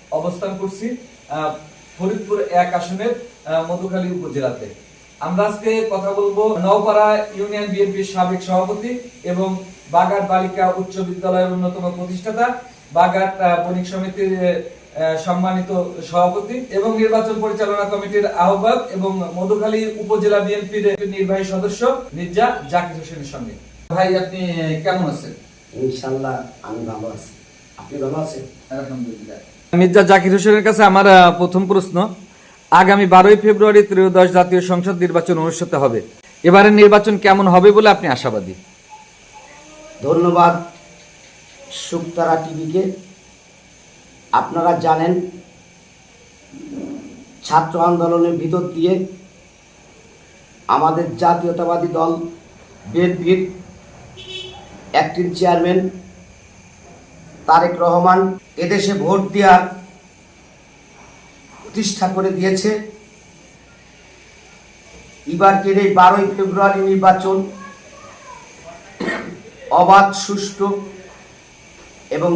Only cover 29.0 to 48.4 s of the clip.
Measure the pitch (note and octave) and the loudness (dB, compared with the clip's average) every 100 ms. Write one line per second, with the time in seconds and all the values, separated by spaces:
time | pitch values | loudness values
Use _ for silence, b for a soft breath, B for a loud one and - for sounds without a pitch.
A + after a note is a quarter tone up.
29 | A#2 G#2 G2+ - - - - F3 F3+ G3 | -12 -12 -18 -20 -20 -20 -4 0 4 4
30 | F#3+ G3 F#3 F#3+ G3+ G#3+ G#3 G#3 G3+ F#3+ | 6 4 4 2 4 4 4 4 6 6
31 | G3 F#3 F3 F3 F3 F3+ F#3+ G3 F3+ F3 | 8 10 8 4 0 0 0 0 0 -2
32 | G#3+ - - b b b _ E3+ F#3+ G3+ | -4 -6 -20 b b b _ 4 6 6
33 | F#3+ F#3 F#3+ G#3 G#3+ G#3 G#3+ G#3 G3+ F#3 | 8 8 10 8 6 4 6 6 6 4
34 | F#3+ F#3 F3+ F3+ F3+ F3+ F3+ F3+ F3+ F3 | 4 6 6 4 4 2 0 -2 -2 -2
35 | F3 E3 E3+ E3 D#3+ E3 F3 D3+ C3+ A2+ | 0 0 0 -2 -2 -4 -4 0 0 0
36 | - - b - E3+ G3 G#3 G#3 G#3 G#3 | -6 -18 b 0 6 8 8 8 8 8
37 | G#3 G3+ G3 G3 G3 F3+ G3 G#3 G#3+ G3 | 4 2 4 4 6 8 8 8 6 4
38 | E3 B2 C3 G#2+ F#2 F#2 - - _ - | 0 -2 -2 -4 -8 -14 -20 -20 _ -20
39 | - G#5+ - - - - - - - - | -20 -20 -20 -20 -20 -20 -20 -20 -20 -10
40 | C#3 E3 F3 F3 E3+ E3+ - - - - | -2 2 2 4 4 2 -8 -18 -20 -20
41 | - - - - - - - - - A#2+ | -20 -20 -20 -20 -20 -20 -18 -14 -8 -8
42 | E3+ E3+ E3 D#3+ D#3 D3+ D#3 F3+ F#3+ - | -6 -4 -2 -2 -4 -10 -4 -2 -4 -6
43 | - - - - _ _ _ _ _ - | -16 -20 -20 -20 _ _ _ _ _ -20
44 | - - - B2 - E3+ F3 E3 D#3+ D#3+ | -20 -20 -4 -2 -2 -2 0 0 0 0
45 | E3+ F3+ - - - - _ _ _ _ | 0 -2 -4 -14 -20 -20 _ _ _ _
46 | _ _ - _ D4 C#4 D4+ C#4 - - | _ _ -20 _ -20 -20 -16 -14 -14 -14
47 | - - - - - D#3 D#3+ E3+ E3+ E3+ | -16 -20 -20 -20 0 0 0 0 0 2
48 | E3+ E3+ E3+ E3+ | 0 2 0 0